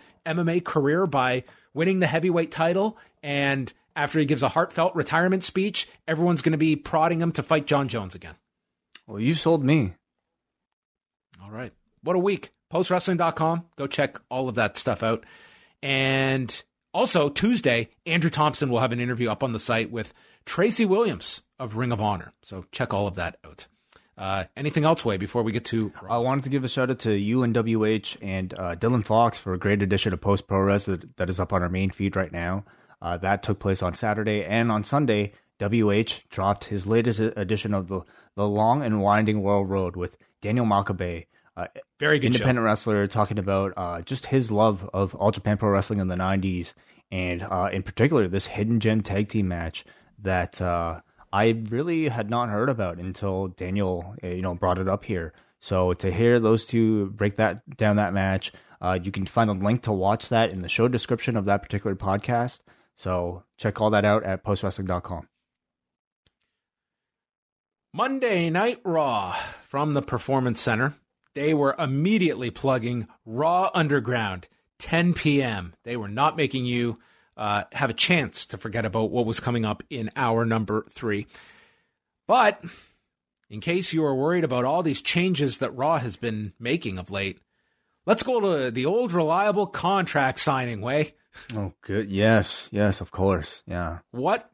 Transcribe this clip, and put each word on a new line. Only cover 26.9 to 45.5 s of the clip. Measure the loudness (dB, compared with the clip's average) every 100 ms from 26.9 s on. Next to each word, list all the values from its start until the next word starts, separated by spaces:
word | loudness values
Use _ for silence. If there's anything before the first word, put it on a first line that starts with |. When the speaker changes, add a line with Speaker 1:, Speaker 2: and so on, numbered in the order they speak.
| 0
Speaker 2:
to | 0 0
you | 2 2
and | 2
W | 2 2 2 2
H | 0 -2 -10
and, | -6 -4 -4 -6
uh, | -6 -2
Dylan | 0 0 4
Fox | 4 4 2
for | -4
a | 0
great | 2 2
edition | 2 2 0
of | 0
Post | 0 0 0
Pro | 2
Res | 4 2 0
that, | -6 -8 -6
that | -4
is | -2
up | -2
on | 0
our | 0
main | 0 -2
feed | 0 -2 -2
right | -4
now. | -4 -4 -6 -8 -18 _ _
Uh, | -6 -4
that | 0 0
took | -2 -2
place | -2 0
on | -2
Saturday, | -2 -2 -2 -2 -2
and | 0 0 2
on | 0
Sunday, | 0 0 2 2 0 -6 _ -6
W | 0 2 4
H | 4 0 -4 -10
dropped | -2 0 0 -4
his | -6 0
latest | 2 2 0
e-, | -2 -2
edition | -2 -2 0 -4
of | -2
the, | -8 -8 -18 _ -2
the | 0
Long | 4 4 2
and | 2 2
Winding | 4 4 4 2
Royal | 2 2 2
Road | 0 -2 -4
with | -8 -10 _ _
Daniel | -2 0 2
Makabe, | 2 2 -4 -6 -8 -12 _ _ -12
uh, | -12 -12 -20 -4
Speaker 1:
Very | 2 2
good | 4
show. | 4
Speaker 2:
independent | 2 2 2
wrestler, | 2 2 2 2
talking | 0 0 -2
about, | 0 0 0 -4
uh, | -6 -6
just | -6 -8 0
his | 0 2
love | 4 4 2 -2
of | -2 -2
All | 2 0
Japan | 2 0